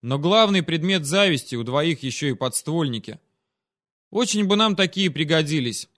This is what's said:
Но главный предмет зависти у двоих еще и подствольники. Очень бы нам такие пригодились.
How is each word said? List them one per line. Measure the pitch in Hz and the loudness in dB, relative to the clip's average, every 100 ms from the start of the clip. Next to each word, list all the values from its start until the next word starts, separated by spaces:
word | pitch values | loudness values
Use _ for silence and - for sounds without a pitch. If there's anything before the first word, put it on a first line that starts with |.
Но | 120 139 | -4 -2
главный | 156 214 220 196 | 2 4 4 2
предмет | 165 160 170 190 143 | 0 -2 0 -2 0
зависти | 185 202 147 - | 2 2 2 -2
у | 123 | -6
двоих | 113 131 160 151 | -2 0 0 -2
еще | 135 - 147 | -4 -4 -4
и | |
подствольники. | 120 127 - - 160 151 113 98 107 _ _ _ _ _ _ _ _ _ | -2 -2 -4 -4 -2 -2 -4 -10 -16 _ _ _ _ _ _ _ _ _
Очень | 196 247 208 202 | -2 0 2 2
бы | 202 | 4
нам | 220 | 2
такие | 196 190 190 190 | 2 0 2 -2
пригодились. | 139 151 160 151 156 123 104 - | 0 0 2 2 0 -2 -6 -12